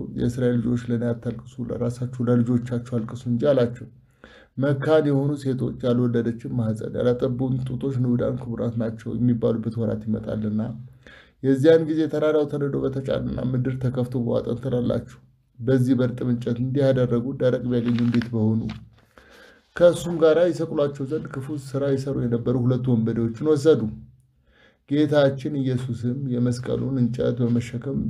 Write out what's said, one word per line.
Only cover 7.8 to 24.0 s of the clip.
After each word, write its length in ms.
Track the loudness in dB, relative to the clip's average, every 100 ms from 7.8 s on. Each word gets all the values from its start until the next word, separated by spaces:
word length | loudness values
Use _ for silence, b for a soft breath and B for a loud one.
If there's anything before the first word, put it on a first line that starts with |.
| -4 -2
ንዑዳን 400 | 0 2 0 -4
ክቡራት 380 | -6 -6 -4 -2
ናቸው 340 | -4 -6 -8
የሚባሉበት 640 | 0 2 2 2 0 -2 -2
ወራት 260 | -2 -2
ይመጣልና። 580 | -2 -4 -2 -4 -2 -2 -4 -8 -14 -20 B B B B
የዚያን 420 | 0 4 6 6 4
ጊዜ 140 | 0 0
ተራራው 380 | 0 2 2 0
ተንዶ 260 | -2 -4 -2
በተጫነና 580 | -4 -4 -4 -4 -2 -4
ምድር 320 | -2 -2 -2 -2
ተከፍቶ 360 | -2 -2 -2 -2
በዋጠን 400 | -2 -2 -2 -4
ትላላችሁ። 580 | -2 -2 0 -2 -4 -18 _ _ _ -8
በዚህ 360 | 0 2 4
በእርጥብ 340 | 2 2 -2 -2
እንጨት 300 | -2 -2 -2
እንዲህ 240 | 0 2
ያደረጉ 440 | 2 4 2 0 -2 0
ደረቅ 260 | 0 0
ቢያገኙ 340 | 0 0 2 2
እንዴት 260 | 2 2 0
በሆኑ። 320 | 0 2 2 -2 -10 -16 _ B B B B B B B 4
ከእሱም 400 | 6 6 -2 4
ጋር 200 | 6 6
ይሰቅሏቸው 600 | 4 2 -2 0 0 -2 -4
ዘንድ 200 | -4 -6
ክፉ 280 | -10 -8 -8
ሥራ 220 | -6 -2 0
ይሰሩ 260 | 0 -2 -2
የነበሩ 380 | 0 0 0 2
ሁለት 260 | 2 2 2
ወንበዴዎችን 600 | 2 2 0 -2 0 2
ወሰዱ። 320 | 4 6 4 2 -6